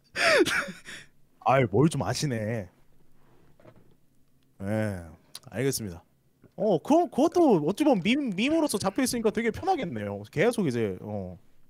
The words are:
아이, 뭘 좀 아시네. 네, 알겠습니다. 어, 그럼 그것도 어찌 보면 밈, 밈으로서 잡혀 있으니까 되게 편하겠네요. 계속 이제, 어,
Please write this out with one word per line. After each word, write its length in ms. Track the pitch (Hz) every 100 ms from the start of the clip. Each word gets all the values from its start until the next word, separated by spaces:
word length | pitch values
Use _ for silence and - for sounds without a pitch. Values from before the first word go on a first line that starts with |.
| _ - 659 587 - - 554 - - - - _ _ -
아이, 240 | 113 135
뭘 240 | 120 101 156
좀 140 | 143
아시네. 680 | 98 123 151 113 107 117 87 _ _ - - - - _ _ _ - - - _ _ _ _ _ _ -
네, 440 | 98 110 107 92 82 85 _ - -
알겠습니다. 520 | 98 135 127 107 82 _ _ _ _ - -
어, 220 | 214 170
그럼 300 | - 311 330
그것도 540 | - 320 359 320 180 147
어찌 160 | 202
보면 180 | 302 220
밈, 280 | 170 277 269
밈으로서 440 | 180 254 330 302 208
잡혀 240 | 190 196
있으니까 280 | 254 240 214
되게 200 | 208 233
편하겠네요. 720 | - 370 359 190 110 101 101 104
계속 340 | 143 214 240 165
이제, 300 | 120 107 92
어, 380 | 107 104 92 90 _ -